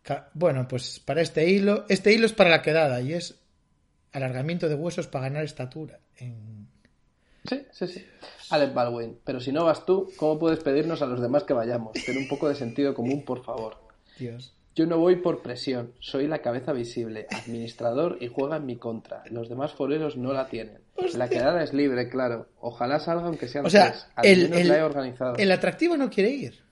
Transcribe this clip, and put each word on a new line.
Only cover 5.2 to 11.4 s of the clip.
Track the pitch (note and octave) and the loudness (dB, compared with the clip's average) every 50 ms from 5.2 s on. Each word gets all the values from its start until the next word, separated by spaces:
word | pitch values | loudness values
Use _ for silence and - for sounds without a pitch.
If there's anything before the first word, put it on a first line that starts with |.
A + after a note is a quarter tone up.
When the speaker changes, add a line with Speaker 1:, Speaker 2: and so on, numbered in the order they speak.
| C3 | -4
Speaker 1:
ganar | C3+ C#3 D3+ D#3 | -4 -4 -4 -6
estatura. | D3 - - C3 B2+ - D#3 D#3 - - - _ _ _ | -6 -6 -10 -10 -10 -10 -12 -14 -14 -16 -20 _ _ _
En | - B2 B2 A#2 A2 G#2+ A2 A2 G#2 G#2 - _ _ _ _ _ _ _ _ _ _ _ _ _ _ _ - | -16 -14 -14 -12 -14 -16 -16 -16 -18 -20 -20 _ _ _ _ _ _ _ _ _ _ _ _ _ _ _ -6
Speaker 2:
Sí, | B3+ C#4 - - | -6 -6 -8 -14
sí, | _ - F#3 | _ -8 -8
sí. | F3+ - - - - - - - - - - - - | -8 -8 -12 -18 -20 -20 -20 -20 -20 -20 -20 -6 0
Alec | E3+ D3+ C#3+ C3 B2 | 2 2 2 2 2
Baldwin, | B2+ A#2+ A#2+ A#2+ A#2 A#2 A2+ A#2 - _ | 0 0 0 -2 -6 -8 -8 -10 -12 _
pero | - C3 B2 | -8 -6 -6
si | A#2+ C3+ | -4 -2
no | C3 D#3 E3+ | -2 2 4
vas | E3 D3+ - - | 2 2 2 2
tú, | - F#3 G3 F#3+ F#3+ - | 2 2 2 2 -4 -6
¿cómo | - D#3+ D#3 D#3 D3+ | -2 0 0 2 2
puedes | E3 E3 D#3+ D#3 | 2 2 2 2
pedirnos | - C#3+ C3+ D3 D#3 E3 E3 C#3 | 0 2 2 2 2 0 0 -2
a | D3 | -2
los | B2+ B2 B2 | -2 -2 -2
demás | A#2+ A#2+ C3+ D3 | 0 2 2 0